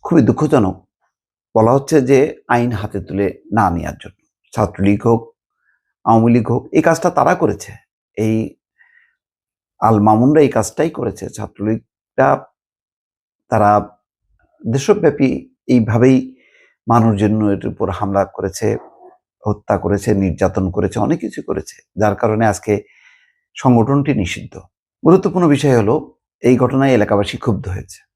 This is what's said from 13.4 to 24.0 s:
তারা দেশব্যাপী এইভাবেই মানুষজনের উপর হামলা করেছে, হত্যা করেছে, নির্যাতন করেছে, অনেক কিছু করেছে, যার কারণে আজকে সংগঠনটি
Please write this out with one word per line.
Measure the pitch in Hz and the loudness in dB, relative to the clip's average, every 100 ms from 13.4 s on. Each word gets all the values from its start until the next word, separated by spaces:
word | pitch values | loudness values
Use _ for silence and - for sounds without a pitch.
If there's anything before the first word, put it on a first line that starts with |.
| _ | _
তারা | 110 104 104 101 _ _ _ _ _ _ _ | 0 2 2 -2 _ _ _ _ _ _ _
দেশব্যাপী | 113 131 170 202 165 143 131 - - _ - | -4 -4 0 2 2 0 -2 -2 -12 _ 0
এইভাবেই | 123 104 113 131 131 131 - _ _ _ _ - | 0 2 4 4 4 0 -18 _ _ _ _ 0
মানুষজনের | 117 113 98 104 107 104 98 - | 2 2 2 0 0 0 -2 -6
উপর | - 95 | -6 -6
হামলা | 92 98 98 | -4 -2 0
করেছে, | 95 - 101 - 107 107 - _ - _ _ _ | -2 -4 -8 -4 -4 -4 -10 _ -20 _ _ _
হত্যা | 107 104 - 104 | -6 -6 -4 -4
করেছে, | 92 98 - | -2 -4 -2
নির্যাতন | 101 98 - 92 - 95 | 0 -2 -2 -2 -2 -4
করেছে, | 92 98 - | -4 -4 -4
অনেক | 110 160 | -4 -4
কিছু | - - | -6 -12
করেছে, | - - - - _ - | -8 -10 -10 -20 _ -4
যার | 107 101 | -2 0
কারণে | 113 107 113 | -2 0 0
আজকে | 101 - 104 - _ _ _ _ _ _ | -2 -2 -4 -4 _ _ _ _ _ _
সংগঠনটি | - 135 117 107 143 | -2 2 2 2 0